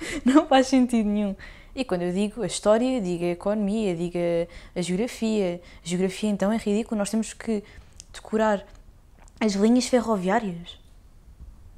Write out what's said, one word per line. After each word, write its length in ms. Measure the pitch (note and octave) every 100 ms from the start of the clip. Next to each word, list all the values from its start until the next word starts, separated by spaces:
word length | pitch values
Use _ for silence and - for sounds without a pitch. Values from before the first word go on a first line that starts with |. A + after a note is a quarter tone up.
<laughs> 200 | - D4+
não 220 | B3 C#4+ E4
faz 220 | C4+ B3+
sentido 420 | C4 B3 A#3 G#3
nenhum. 260 | G#3 G3+ F#3+ - - - -
E 80 |
quando 200 | C4 F3+
eu 100 | F3
digo 300 | F3+ G#3 A3
a 40 | F3+
história, 540 | - G#3 A3+ B3+ C4
digo 220 | F3+ E3+
a 60 | F3
economia, 680 | F3 G3+ G#3+ G3 A3 G#3 E3
digo 220 | F3 F3
a, 640 | E3+ E3+ E3+ - - -
a 20 |
geografia. 800 | E3+ F3+ A#3+ - A3 G#3+ F#3 F3 - -
A 40 | E3
geografia 420 | F3+ F#3+ F#3 G#3+
então 220 | G3+ G3
é 60 | A3+
ridículo, 400 | G#3+ G#3 A#3 A3
nós 120 | G3+
temos 240 | A3 G#3+
que 300 | - - G#3 - - - - -
decorar 540 | - - A3 A3 G3+ - - - - - - - -
as 140 | A3
linhas 340 | G3 A3 B3 B3
ferroviárias. 920 | B3 A3 G#3 F3+ A3 G#3+ E3+ F3 - - - - - - - - - -